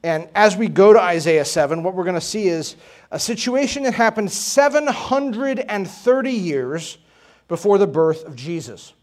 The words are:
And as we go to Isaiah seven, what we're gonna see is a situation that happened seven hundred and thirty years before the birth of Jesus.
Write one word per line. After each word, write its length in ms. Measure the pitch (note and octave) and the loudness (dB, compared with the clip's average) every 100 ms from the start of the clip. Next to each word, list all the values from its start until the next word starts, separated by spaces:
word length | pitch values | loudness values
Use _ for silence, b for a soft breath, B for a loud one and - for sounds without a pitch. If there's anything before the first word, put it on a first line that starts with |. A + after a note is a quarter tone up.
And 280 | E3+ D#3+ E3 | -2 -4 -4
as 220 | - G#3+ F#3 | 2 2 2
we 140 | A3 | -2
go 240 | D#3+ G3+ | 4 8
to 80 | G#3+ | 8
Isaiah 420 | F3+ E3+ D#3+ D#3+ | 6 0 2 2
seven, 400 | C#3+ E3 C#3+ E3 | 2 0 0 -2
what 100 | F3 | -4
we're 120 | F3+ F3+ | -4 -4
gonna 160 | F3+ | -4
see 260 | E3 G#3+ G3 | -4 -2 -2
is 300 | E3 C#3+ - b b b | -2 -6 -14 b b b
a 80 | - | -8
situation 640 | - A3+ B3 B3+ C#4+ C#4+ | -6 -4 -2 0 -2 -2
that 100 | C4+ | -4
happened 380 | - A3+ A3 G3+ | 0 0 0 -6
seven 560 | - - - C#4+ D4 D4 | -6 0 2 4 2 -2
hundred 720 | - - C4 C#4 A3 C4+ C4 | -6 -2 -2 -2 -4 -4 -4
and 300 | C4 G#3 F#3 | -4 -6 -6
thirty 420 | - A#3+ C4 C4 | -2 2 2 2
years 680 | A#3+ F3 C#3+ B2+ D#3+ D#3+ - b b b b _ | -2 -2 -2 -4 -6 -10 -16 b b b b _
before 280 | E3+ G#3 G3+ | -4 2 4
the 100 | G3 | 2
birth 380 | C#3+ D#3+ D#3+ - | 2 2 0 -8
of 120 | B2+ | -16
Jesus. 560 | C#3+ E3+ B2 F#2+ - _ | -10 -10 -10 -18 -20 _